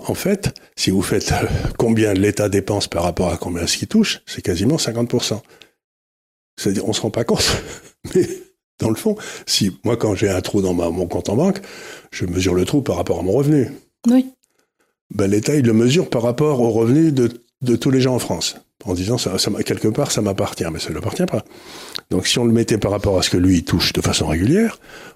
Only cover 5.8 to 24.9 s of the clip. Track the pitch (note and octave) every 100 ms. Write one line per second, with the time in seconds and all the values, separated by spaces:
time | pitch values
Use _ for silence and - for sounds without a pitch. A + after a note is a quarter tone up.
5.8 | _ _ _ _ _ _ _ - G2+ G2
6.8 | G#2+ G#2+ A2+ A2 - G#3+ - - - -
7.8 | - _ - F#3 - - - _ _ -
8.8 | A2+ A2 A3 G#3 - - - - G2+ -
9.8 | G#2 - A2+ F#2 G2+ F#2 - G2+ F#2+ F2
10.8 | E2+ F2 E2+ F2+ F2+ A2 F#3+ F#3 - -
11.8 | - - - - F#2 F2+ F#2 F2+ F2+ D3
12.8 | A#2 F2 F2 E2+ F2+ A#2+ C#3+ D3+ A2 -
13.8 | _ _ A#3 B3+ B3+ - _ _ _ _
14.8 | _ _ - G2+ G2 G#2 B2+ D3 A#2+ A2
15.8 | A#2+ E3 F#3 B2+ A#2+ B2 D3+ C3+ A#2 A2
16.8 | A2+ D3 E3 C3 A#2 - _ _ A#2+ A#2
17.8 | C#3+ C3 C3 B2 - F2 - - - -
18.8 | - F2+ F#2 A#2+ G2+ F#2 - G#2 - A2+
19.8 | A2 A2+ C#3 - G#2 G2 G2+ - E2 D#2+
20.8 | - D#2 - - F3+ A2+ - - - -
21.8 | - - - F2+ - - A#2+ A2+ A2+ A2
22.8 | G#2+ G2+ G2+ F#2 - F#2+ F#2 F2 - E2+
23.8 | - - G2 - D#2 D#2 G2+ F#3+ A3+ -
24.8 | -